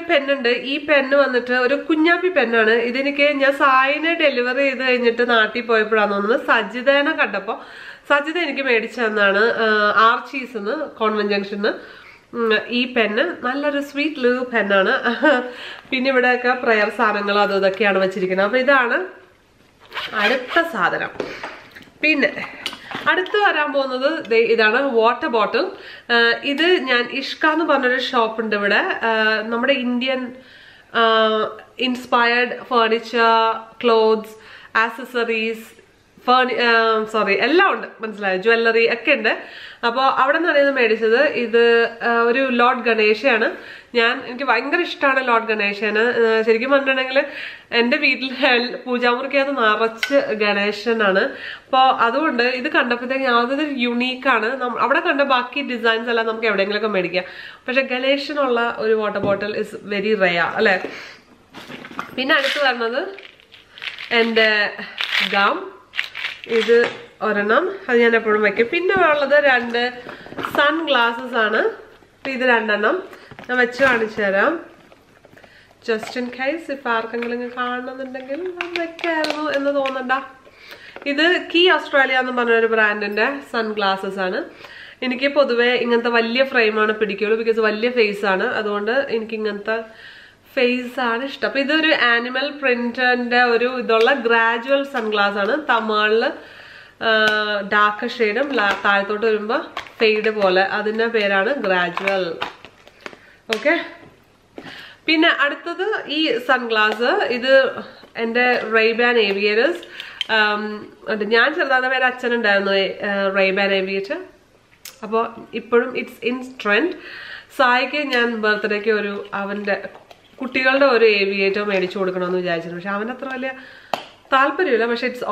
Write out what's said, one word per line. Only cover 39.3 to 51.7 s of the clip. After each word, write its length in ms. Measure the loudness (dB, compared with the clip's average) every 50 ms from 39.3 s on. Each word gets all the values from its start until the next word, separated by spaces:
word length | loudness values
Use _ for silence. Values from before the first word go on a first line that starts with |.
| 0 -2 -4 -12 -18 -18 -18 -20 -10 -6 -4 -2
അപ്പൊ 140 | 0 2
അവിടെ 360 | 2 2 2 2 2 2 2 2
നിന്നാണ് 200 | 0 2 4 4
ഇത് 140 | 4 4
മേടിച്ചത്. 520 | 4 2 2 2 2 2 2 2 4 4 2
ഇത്, 680 | 2 0 -2 -2 2 4 4 6 6 6 4 4 2 -2 -4 -2
ആ, 180 | 0 2 2
ഒരു 260 | 2 2 2 2 0 0
ലോർഡ് 300 | 2 2 2 2 2 0
ഗണേശയാണ്. 720 | 0 0 0 2 2 2 2 2 2 2 2 2 0 -2 -4 -6 -12 -18 -20 -20 -16 _ 0
ഞാൻ, 280 | 2 2 2 2 -2 -6
എനിക്ക് 180 | -10 -10 -4 -2
ഭയങ്കര 360 | 0 0 0 0 0 0 -2
ഇഷ്ടമാണ് 480 | -2 -2 -4 0 0 2 2 2 2 2
ലോർഡ് 180 | 0 0 0
ഗണേശന്. 540 | 0 -2 0 -2 -2 -2 -2 -2 -2 0 2
ആ, 420 | 2 2 2 2 2 2 2 2
ശരിക്കും 300 | 2 2 2 2 2 2
പറഞ്ഞിട്ടുണ്ടെങ്കിൽ 540 | 2 2 2 2 0 0 -2 0 0 0 0 0 -4 -12 -14 -14 -16 -18 -12 -4
എൻ്റെ 260 | 0 0 2 2 2 2
വീട്ടിൽ 360 | 2 2 0 0 -2 -6 -2
ഹെൽ-, 440 | 0 2 4 4 2 2 -2 -6 -8 -6
പൂജാമുറിക്കകത്ത് 640 | -4 -2 0 2 2 0 0 -2 -2 0 0 0 0
നിറച്ച് 640 | 0 0 2 2 2 2 0 -2 -2 -4 -4 0 2
ഗണേശനാണ്. 1040 | 2 2 0 0 0 0 0 0 0 0 -2 -2 -2 -2 -2 0 2 2 2 2 2 2 0 -2 -8 -12 -14 -14 -14 -6
അപ്പൊ 120 | 0